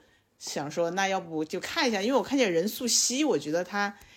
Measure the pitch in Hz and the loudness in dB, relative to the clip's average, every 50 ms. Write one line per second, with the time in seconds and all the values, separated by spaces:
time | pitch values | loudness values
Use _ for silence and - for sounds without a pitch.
0 | - _ _ _ _ _ _ - - - - 165 143 147 147 175 170 170 175 196 | -10 _ _ _ _ _ _ -14 -12 -8 -6 -6 -6 -4 -2 -2 0 0 0 0
1 | 196 190 190 185 175 165 160 156 156 156 - 180 - - - 330 302 247 220 190 | 0 0 0 -2 -4 -4 -4 -4 -4 -4 -6 -8 -6 -4 -2 0 2 2 2 2
2 | 196 247 277 233 180 - 254 277 240 190 170 160 175 214 - - 254 226 - - | 2 2 2 2 0 2 2 2 4 4 4 2 2 0 -2 -4 -2 2 2 2
3 | - - 240 269 311 269 185 147 147 151 156 175 180 - 202 202 202 202 - - | 2 2 2 2 2 2 2 0 0 0 -2 -2 -2 -2 -2 -2 -2 -2 -4 -10
4 | - - - | -20 -20 -20